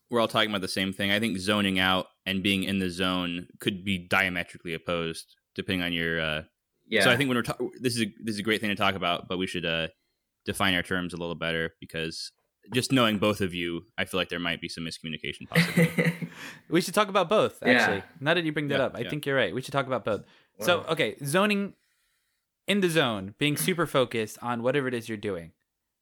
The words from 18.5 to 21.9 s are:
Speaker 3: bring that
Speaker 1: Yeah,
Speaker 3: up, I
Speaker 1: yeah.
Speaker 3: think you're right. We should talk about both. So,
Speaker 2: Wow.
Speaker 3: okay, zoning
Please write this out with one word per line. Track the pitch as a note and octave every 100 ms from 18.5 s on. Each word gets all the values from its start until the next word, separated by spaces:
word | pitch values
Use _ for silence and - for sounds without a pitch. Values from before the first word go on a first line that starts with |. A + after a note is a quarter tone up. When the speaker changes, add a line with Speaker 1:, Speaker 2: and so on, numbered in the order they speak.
Speaker 3:
bring | D3+ C#3+
that | C#3
Speaker 1:
Yeah, | B2
Speaker 3:
up, | -
I |
Speaker 1:
yeah. | A#2
Speaker 3:
think | D3+ C#3+
you're | C3+
right. | G2+
We | G#2
should | -
talk | C#3 C3
about | B2
both. | A2+ G2+ - _ _ -
So, | E3+ F3
Speaker 2:
Wow. | D#3+
Speaker 3:
okay, | D#3+ A#2+ -
zoning | C#3+ F3 G#3 G3+ G3+ - _